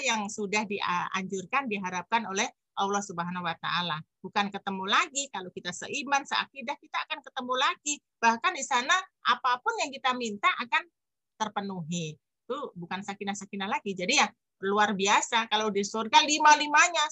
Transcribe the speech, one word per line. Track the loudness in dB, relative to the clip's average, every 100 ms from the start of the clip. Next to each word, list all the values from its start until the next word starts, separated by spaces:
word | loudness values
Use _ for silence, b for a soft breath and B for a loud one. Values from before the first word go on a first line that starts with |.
| 2
yang | 0 -2
sudah | -4 -2 -2 -2
dianjurkan, | -2 -2 -2 -2 -4 -4 -6 -2 -2 0
diharapkan | -4 -4 -6 0 -2 0
oleh | -2 -2 -6 _ -2
Allah | 0 0
Subhanahu | -2 -6 -4 -4 -4
wa | -4
Ta'ala. | -2 0 0 -2 -6 _
Bukan | -4 0 0
ketemu | -2 -4 -4 0
lagi, | 2 0 -4 -8
kalau | -8 -10
kita | -10 -10
seiman, | -8 -8 -6 0 -2 0
seakidah, | -2 -4 -6 -8 -8
kita | -6 -6 -6
akan | -8 -10
ketemu | -8 -4 0
lagi. | 0 0 -6 -6 _ 0
Bahkan | 2 4 0
di | -2
sana, | 0 0 4 2 0 _ 0
apapun | 0 2 0 0 -2
yang | -4
kita | -2 -2
minta | 0 -2 0 0
akan | 0 0 -2 -2 _ _ _ _ -6
terpenuhi. | -4 -4 -6 -6 -6 -4 -6 -10 _ _ -8
Itu | -8 -8 -10
bukan | -10 -8
sakinah-sakinah | -8 -8 -6 -8 -8 -8 -4
lagi. | -4 -4 -4
Jadi | 0
ya, | 2 2 0 _ -6
luar | 0 2 2
biasa. | 2 4 4 2 -2 0
Kalau | 0 0
di | 0
surga, | -2 -4 4 4
lima-limanya, | 4 6 8 6 6 6 6 4 0